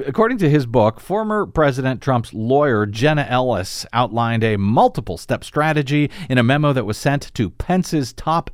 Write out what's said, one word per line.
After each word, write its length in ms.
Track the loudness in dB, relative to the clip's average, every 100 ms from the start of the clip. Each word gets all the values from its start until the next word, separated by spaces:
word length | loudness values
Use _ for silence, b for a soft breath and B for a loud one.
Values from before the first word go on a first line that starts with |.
| -4
according 320 | 0 0 2
to 100 | 4
his 160 | 4 2
book, 340 | 2 2 2
former 460 | -4 -2 -2 -2 -2
President 560 | 2 2 2 -2 -4
Trump's 320 | -2 -2 -2
lawyer, 540 | -4 0 2 4 2 0
Jenna 400 | 0 0 2 0
Ellis, 560 | 0 0 -2 -4 -10 -4
outlined 500 | -2 0 0 -2 0
a 140 | 2 2
multiple-step 840 | 2 4 2 0 -8 -8 -4 -6
strategy 640 | -4 -2 0 0 0 0 0 B -2
in 120 | 2
a 40 |
memo 300 | 4 4 2
that 140 | 0 -2
was 100 | -4
sent 340 | -2 -2 -4 -4
to 160 | -4
Pence's 600 | -4 -2 -2 0 -2 -4
top 380 | -6 -4 -2 -4